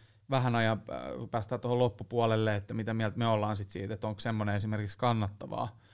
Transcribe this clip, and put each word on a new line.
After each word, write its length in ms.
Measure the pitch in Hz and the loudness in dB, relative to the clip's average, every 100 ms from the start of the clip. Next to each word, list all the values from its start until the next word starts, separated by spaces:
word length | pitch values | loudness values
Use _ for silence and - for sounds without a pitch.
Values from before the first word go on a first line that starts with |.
| - _ - | -20 _ -2
vähän 240 | 135 123 | 0 2
ajan 260 | 117 113 107 | 4 4 2
pä-, 320 | - 65 65 - | -2 -8 -6 -8
kun 100 | 113 | -4
päästään 320 | 117 101 123 | -4 -2 -2
tuohon 180 | 120 123 | 2 4
loppupuolelle, 760 | 123 - 110 120 113 110 110 104 | 4 0 -4 2 4 4 2 0
että 180 | 101 | -2
mitä 200 | 110 107 | -4 -2
mieltä 240 | 110 110 113 | -2 -2 0
me 80 | 117 | 2
ollaan 300 | 107 104 104 | 2 2 -2
sit 140 | 98 | -6
siitä, 240 | - 98 | -6 -6
että 120 | 107 110 | -4 -4
onko 120 | 104 | -4
semmonen 340 | 117 110 104 101 | -2 0 0 0
esimerkiksi 420 | 107 107 104 - | 0 -2 -4 0
kannattavaa, 800 | 127 113 101 104 - 110 120 - - | 2 2 0 -4 -6 -4 -4 -6 -20